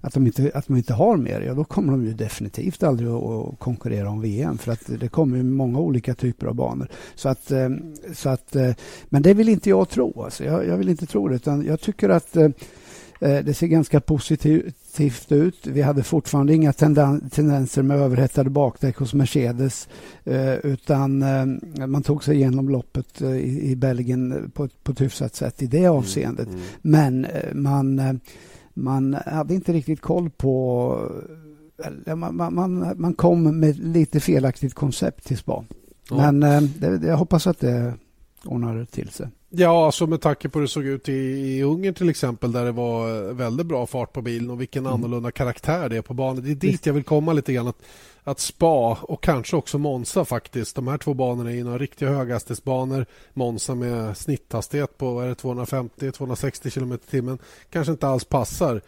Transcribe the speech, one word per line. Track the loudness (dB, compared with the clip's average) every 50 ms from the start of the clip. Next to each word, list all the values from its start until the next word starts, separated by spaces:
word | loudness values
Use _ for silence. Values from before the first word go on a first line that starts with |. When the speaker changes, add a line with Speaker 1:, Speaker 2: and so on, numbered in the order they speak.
Speaker 1:
att | -8 -2 2
de | 2 2
inte, | 4 4 2 0 0 0
att | -4 -2
de | 0 0
inte | 0 0 0 2
har | 2 4 4 4
mer, | 2 0 -2 -4 -4
ja, | -4 -4 -2
då | -4 -4
kommer | -2 -2 -2 0 2
de | 0 0 0
ju | -2 -4
definitivt | -4 -6 -8 -6 -8 -10 -8 -6 -4 -6 -6 -4 0 0
aldrig | 2 2 2 0 -2
att, | -2 -4 -4
att | -4 -6 -6 -6 -8 -10 -8
konkurrera | -6 -6 -6 -4 -4 -4 -4 -2 -4 -4
om | -4 -4
V | -4 -4 -2 -2
M, | -2 -4 -4
för | -6 -4 -6
att | -6 -6 -6 -10 -6 -6
det | -6
kommer | -4 0 0 2 2 2
ju | 0 0
många | 0 0 0 0 0 0 0
olika | 0 0 0 0 0 -2 -4
typer | -2 -2 -2 -2 _ -4
av | -4 -2
banor. | -2 -2 -2 -2 -6 -8 -10 -12 -18 -18 -20 -16
Så | -4 -2 -2
att, | -2 -2 -4 -2
eh, | 0 0 0 0 -2 -4 -8 -12 -16 -16 -14 -14 -14
så | -6 -2 -2
att, | -2 -2 -4 -4 0
eh, | 0 2 2 0 -2 -8 -20 -18 -20 -8
men | 0 2 6
det | 8 8 8
vill | 8 6 4
inte | 4 4 4 4
jag | 4 4 4 2
tro, | 2 0 0 0 -2 -8 -12
alltså. | -12 -8 -6 -2
Jag, | -2 0 0 0
jag | 0 0
vill | 0 2 0
inte | 0 -2 -4
tro | -4 -2 0 0
det, | 0 -2
utan | -2 -2 -2 -2 0 0
jag | -2 -2 -2
tycker | -2 -6 -2 0 2 4
att, | 4 2 2 0 4
eh, | 6 6 6 4 0 -12 -20 -20 -20 -20 -20 -20 -20 -20 -20 -10 0
eh, | 2 2 2 2 2
det | -2 0
ser | 0 2
ganska | 4 4 4 4 6 4 2
positivt | 4 4 0 0 2 -2 -2 2 4 4 4 4 2 -2 -12 _ _ -12 -2 0 0 0 0 -4 -2 2
ut. | 4 4 4 4 0 -4 -8
Vi | -4 0 2
hade | 2 2 2 0 0
fortfarande | 2 0 0 0 2 2 2 4 6 6
inga | 6 6 4 4
tendan-, | 4 4 6 6 6 6 4 2 0 -2 -4
tendenser | 0 2 2 4 4 2 0 0 0 0 2
med | 4 4 4
överhettade | 4 4 4 4 2 2 2 2 2 2
bakdäck | 4 2 2 2 2 0 -2 -2 0
hos | -2 -4 0 2
Mercedes, | 2 2 2 2 0 0 0 0 0 -2 -2 -2 -6 -12 -16 -18 -20 -20 -20 -20 -14 -6
eh, | -2 -2 0 0 0 0
utan, | 0 0 -2 -4 -2 0 0 2 2 2 2 0 2 2
eh, | 2 2 2 0 0 -2 -4 -8 -12 -10 -8 -4
man | -2 -2 0 2
tog | 0 -2 0 2
sig | 2 4
igenom | 4 4 4 2 2 0 0
loppet, | 0 -2 -2 -4 _ -8 -8 -8 _ -4
eh, | -2 -2 -2
i, | -2 -2 -2 -4 -2 -2 -2
i | -2
Belgien | 0 0 0 0 0 0 0 0 0 0 -2 -2 -6 -6 -6 -6
på | -6 -6
ett, | -6 _ _ -6
på | -6
ett | -2 0
hyfsat | 0 -2 0 -4 -6 -6 -4
sätt | -4 -6 -6 -4 -6
i | -4
det | 0 2 6 6
Speaker 2:
Mm, | 6 6
Speaker 1:
avseendet. | 4 2 0 -2 -2 -2 -2 -4 -4 -6
Speaker 2:
mm. | -6 -6 -10 -10 -12 -14 -4
Speaker 1:
Men, | 4 6 6 6 6 4 2 0 -2
eh, | -2 -4 -6 -6 -4 -4
man, | -2 0 0 0 2 2 2 0 2
eh, | 2 0 0 -2 -6 -14 -20 -20 -20 -20 -20 -20 -20 _ _
man | -6 -2 -2 0 0 0 0 -2 -2 -4
hade | -4 -4 -4 -2 -2 -2
inte | -2 0 0 -2
riktigt | 0 0 -2 -6 -4
koll | -2 -2 0 0 0 -4
på, | -4 _ 0 0 2 2 0 0 0 0 0 0 -2 -2 -4 -6 -8 -10 -14 -16 -20 -20 -20 -20 -20 -20 -20 -20 _ -12 -10
eller | -10 -10 -10 -8 -8 -6
man, | -6 -6 -6 -4
man, | -4 -4 -2 -2
man, | -2 -2 -2 -2 -2 -4 -4 -4
man | -2 -2 -2 0
kom | 2 4 4 6 6 4 4 4 4
med | 2 2 2 0
lite | -4 0 2 2 2 4 2 0
felaktigt | 2 4 2 4 2 2 0 0 -4 -4 -2
koncept | -2 -2 -2 0 0 -2 -4 -4 -6 -6
till | -6 -6
Spa. | -4 -4 -6 -6 -6 -6 -14 -20 -20 _ -20 -20 _ _ -4
Speaker 2:
Ja. | 0 2 4 4
Speaker 1:
Men, | 4 4 6
eh, | 6 6 4
det, | 4 2 0 -2 -2 0 0 0 2
jag | 2 2
hoppas | 2 2 2 2 2 2
att | 2 0 0
det | 0 0 0 0 -2 -4 -6 -10 _ _ _ _ -20 _ _ _ -10
ordnar | -6 -4 -4 -4 -4 -4 -6 -8
till | -8 -8 -10 -10 -10
sig. | -12 -12 -14 -14 -14 _ _ _
Speaker 2:
Ja, | 2 4 4 6 6 6 4
alltså | 4 2 0 0
med | 0 0 0
tanke | 0 0 0 0 -6 -6
på | -2 -2
hur | -2
det | -2
såg | -2 -4 -4
ut | -4 -6 -6 _ -4
i, | -4
i | -2 -2 -4 -4 -4 -4 -4 -2 0 0
Ungern | 0 0 0 -2 -4 -2
till | 0 0 0
exempel, | 0 0 -2 -4 -4 -2 -4 -2
där | -2 -2 -2
det | -2
var, | -2 -2 -2 -2 -2 -2 -2 -4 -4 -6 -6 -6
eh, | -6
väldigt | -4 -4 -4 -2 -4 -4
bra | -2 -2 -4 -4
fart | -4 -4 -6 -6 -6 _
på | -8
bilen | -6 -6 -6 -6 -6 -6
och | -6 -8
vilken | -8 -6 -6 -6 -2
Speaker 1:
Mm. | -2 -2
Speaker 2:
annorlunda | -2 -2 -2 -4 -4 -6 -6
karaktär | -4 -4 -4 -4 -4 -4 -2 -2 -2 -2 -2 -4
det | -4
är | -6
på | -6 -6 -6
banan. | -4 -4 -4 -4 -4 -4
Det | -6
är | -4
dit | 0 0 0 0
Speaker 1:
Visst. | 0 0
Speaker 2:
jag | 0 0
vill | 0 0
komma | 2 2 2 2 2 0
lite | 0 0 0 -2
grann, | -2 -2
att | -4 -8 _ -16 -20 -20 -20 -20 -20 -20 _ _
att | -8 -6 -6
Spa | -6 -8 -2 _ 2 4 4 4 2 2 0 -2
och | -6 -10 -10 -2 0
kanske | 0 0 0 0 -2 -2
också | -2 -2 -2 -4
Monza | -2 -2 -2 -2 -4 -6 -2 -2 -2 0
faktiskt, | 0 -4 -6 _ -6 -6 -6 -6 -6 -6
de | -6 -4
här | -4 -4
två | -2 -2 -4 -2
banorna | 0 0 -2 -2 -2 -4 -4
är | -4
ju | -4 -4
några | -4 -4
riktiga | -4 -6 -6 -6 -4 -2 0
höghastighetsbanor. | 0 0 -2 -2 -4 -6 -4 -6 -10 -6 _ -2 -2 -2 -2 -2 -2 -4 -4 _ -10 -20 -20 _ _
Monza | -4 -2 -2 -2 -4 -6 -6 -4
med | -4 -4 -4 -4 -4 -4 -6 -6
snitthastighet | -8 -4 -4 -4 -4 _ _ -6 -6 -6 -4 -4 -4 -4 -4 _
på, | _ -4 -4 -4
vad | -4 -4
är | -4
det, | -6
tvåhundrafemtio, | -4 -6 -6 -4 -4 -6 -4 -4 -6 -6 -6 _ -8 -8 -8
tvåhundrasextio | -6 -6 -6 -6 -6 -4 -4 -6 -6 -6 -10 -8
kilometer | -6 -4 -6 -4 -6 -8 _
i | -4
timmen. | -2 -2 -2 -2 -8 -8 -10 -20 -20 -20 -20 _
Kanske | -4 -4 -2 -2
inte | -2 0 0
alls | 0 0 0 0
passar | _ -2 -2 0 -2 -2 -2 0 0 0 -4 -6